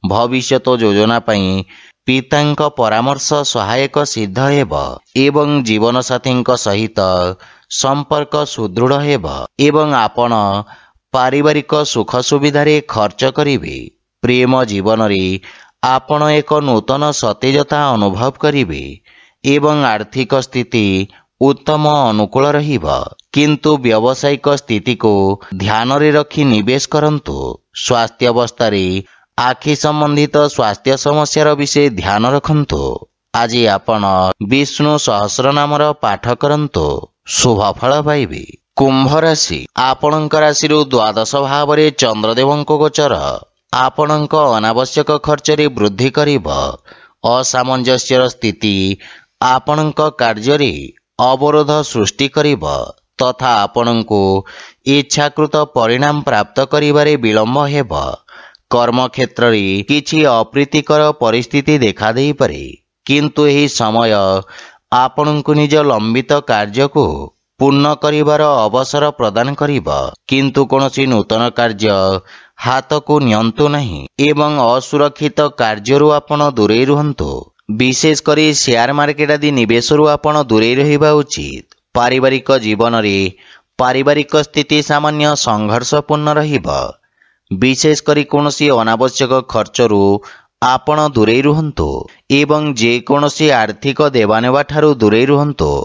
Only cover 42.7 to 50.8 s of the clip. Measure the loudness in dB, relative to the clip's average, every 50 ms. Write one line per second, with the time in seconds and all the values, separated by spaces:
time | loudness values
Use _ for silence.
42.7 | 0 0 0 0 0 0 0 0 0 -2 -4 -6 -6 -8 -10 _ _ _ _ _
43.7 | -2 0 0 0 0 -2 -2 0 0 -2 -2 0 0 2 2 2 2 0 0 0
44.7 | 0 0 -2 -2 -2 -2 0 0 -2 -2 0 -2 -2 -2 0 -2 0 0 0 -2
45.7 | 0 0 -2 -2 0 0 -2 -2 0 0 0 0 0 -2 -2 -4 -6 -4 -4 -6
46.7 | -8 -12 _ -20 -20 -20 -20 -20 _ _ -2 0 0 0 0 -2 -2 -2 0 0
47.7 | -2 -2 0 0 0 0 0 0 2 2 2 0 -2 -4 -4 -4 -4 _ -2 0
48.7 | 0 0 0 -2 -2 -6 -10 -20 -20 -20 _ _ _ _ 0 0 0 0 0 -2
49.7 | -2 0 0 -2 0 0 -2 -2 0 0 -2 -2 -2 -2 0 0 2 2 2 -2
50.7 | -2 -6